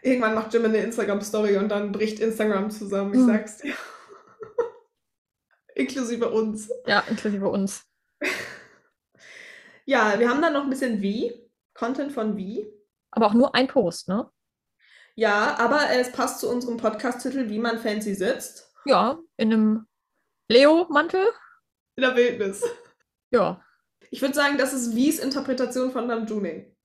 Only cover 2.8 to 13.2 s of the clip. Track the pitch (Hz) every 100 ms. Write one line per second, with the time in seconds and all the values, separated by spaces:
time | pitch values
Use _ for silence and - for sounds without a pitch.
2.8 | 196 196 202 247 247 220 220 - - -
3.8 | - - - - - _ 427 - 466 -
4.8 | _ _ _ _ _ _ _ _ _ -
5.8 | 254 269 233 233 233 220 220 214 - -
6.8 | - 208 - 226 214 202 196 202 196 -
7.8 | _ _ _ _ - - - - - _
8.8 | _ _ _ _ - - - - - -
9.8 | - 254 214 202 240 269 330 285 277 262
10.8 | 254 214 196 220 466 - _ _ _ -
11.8 | 233 269 285 262 214 202 185 247 427 -
12.8 | _ _ _ -